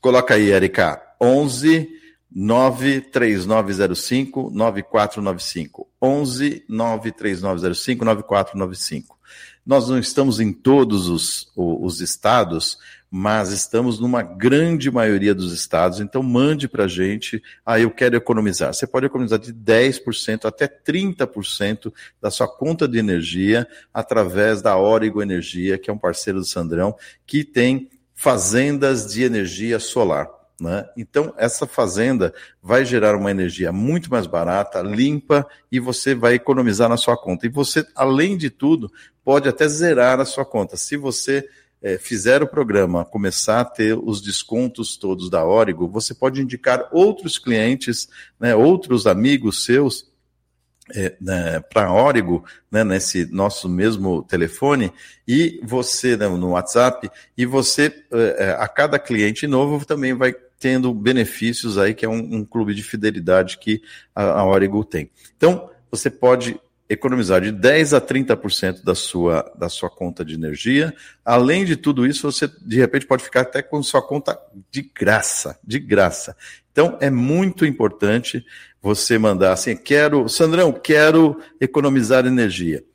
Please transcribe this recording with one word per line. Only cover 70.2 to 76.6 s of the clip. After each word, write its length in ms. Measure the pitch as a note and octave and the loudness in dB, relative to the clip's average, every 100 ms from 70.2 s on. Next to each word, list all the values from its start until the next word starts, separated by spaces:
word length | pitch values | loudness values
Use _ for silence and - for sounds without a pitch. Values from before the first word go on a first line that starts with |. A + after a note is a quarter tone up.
| D#2+ | -10
de 80 | |
energia. 600 | D#2+ D#2+ D2 A2 C3+ D#3+ - - _ | -8 -8 -6 0 0 0 -6 -20 _
Além 400 | - A#2+ B2 E3+ | 2 4 4 2
de 120 | G3 C#3+ | 0 -2
tudo 300 | - C#3 B2 | 0 2 0
isso, 240 | C#3+ D3 | 0 -4
você, 160 | C3 C#3+ _ - | -4 -6 _ -4
de 120 | A#2 | 2
repente, 280 | B2+ C#3+ - | 2 2 0
pode 180 | - | -2
ficar 180 | - - | 0 -2
até 200 | B2+ C3+ | 0 -4
com 200 | C#3 D3+ | -4 -6
sua 180 | C#3 C#3 | 0 0
conta 380 | - C#3+ - - - G2 - | 0 -6 -4 -8 -10 -20 -14
de 100 | C#3 | -12
graça, 800 | - - G2 G#2+ - - D2 C#2+ | -12 -4 2 2 0 -6 -8 -12
de 140 | - A#2+ | -8 -8
graça. 580 | C#3+ G#2 F#2 - - E2 - - | 0 2 2 0 -14 -16 -20 -20